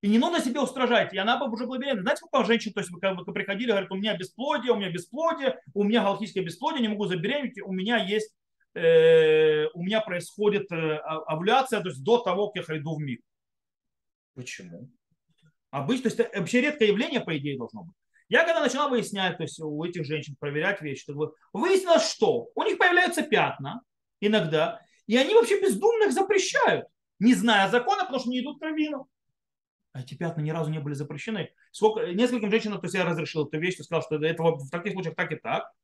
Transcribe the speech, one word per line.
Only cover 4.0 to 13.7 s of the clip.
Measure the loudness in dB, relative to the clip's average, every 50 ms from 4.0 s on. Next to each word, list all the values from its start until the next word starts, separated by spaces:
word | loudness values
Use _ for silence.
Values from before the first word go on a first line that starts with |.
| -4 -4 -4
бесплодие, | -4 -6 -12 _ -8 -4 -2 -2 -2 2 0 0
у |
меня | 2 0 -4
бесплодие, | -4 -6 -10 _ -8 -2 -2 -2 -2 0 -2 -2 -2 -4 _ -10 -2
у | 0 0
меня | 2 2 2 2
галактическое | 2 0 -2 -6 -6 -4 -6 -6
бесплодие, | -6 -8 -4 -4 -4 -2 0 -2
не | -2
могу | -2 -2 -2
забеременеть, | -2 -2 -4 -2 -2 -4 -4 -4 -6 -10 -12
у | -10 -8 -6
меня | -6 -2 0 0
есть, | -2 0 0 -2 -4 -4 -6 _ _ _ _ _ _ _ _ _
э, | 0 4 6 6 8 8 8 8 8 8 6 6 6 6 4 4 2 0 -2 -4
у | -6 -4
меня | 0 0 0
происходит, | 0 -2 -6 -6 -8 -10 -6 2 2 2 2 2 -2 -4
э, | -4 -2 -2 -2 -2 -2
о-, | -4 -6 -8 -6 -4
овуляция, | -4 -4 -2 2 2 4 4 2 2 -2 -4
то | -4 -6
есть | -8 -6 0
до | 2 2 2
того, | 2 0 0 0 -2 -2
как | -4 -8 -8 -6
я | -8 -6
иду | -6 -6 -6
в | -6
мик. | -6 -6 -8 -10 _ _ _ _ _ _ _ _ _ _